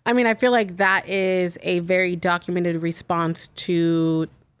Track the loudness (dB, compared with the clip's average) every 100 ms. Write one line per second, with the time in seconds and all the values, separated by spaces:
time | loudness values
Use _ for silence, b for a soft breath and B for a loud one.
0 | -2 2 2 2 2 2 0 0 2 2
1 | 0 0 0 0 -2 -4 -2 -2 2 2
2 | 0 -2 -2 -2 -2 -2 0 -2 -4 -6
3 | -4 -2 -2 -4 -8 -8 -2 0 2 2
4 | 0 0 -4 -8 _ -8